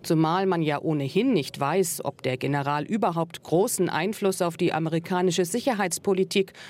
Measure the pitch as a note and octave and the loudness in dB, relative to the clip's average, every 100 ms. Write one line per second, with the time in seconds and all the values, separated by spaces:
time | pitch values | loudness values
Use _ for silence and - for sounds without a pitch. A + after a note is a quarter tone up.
0 | - D#3+ D#3+ F3+ F#3+ E3+ D3+ D3 D#3 D3+ | 0 4 4 2 2 2 2 0 0 -2
1 | C#3 F#3 C4 G3+ C3+ - C#3 F#3 F3+ - | 0 2 2 2 0 -2 0 2 0 -2
2 | C3+ - B2+ C3 C3+ C#3+ C#3 D3 D3+ A3 | -6 -6 -4 -2 0 0 0 -2 -2 0
3 | G3+ E3+ E3 - - E3+ G#3+ - F3 - | 0 0 -4 -6 -2 2 2 0 0 0
4 | F#3 G#3+ G3 F#3+ F3 E3+ F3 D#3+ D#3+ D#3+ | -2 0 0 0 -2 0 -2 0 -2 -2
5 | E3 F3+ F#3 F3 F3 A#3+ C4+ G#3+ F#3+ - | -2 0 2 2 0 -2 0 0 -2 -2
6 | - F#3+ F3+ G3+ F#3+ - - | 0 0 2 0 -2 -6 -20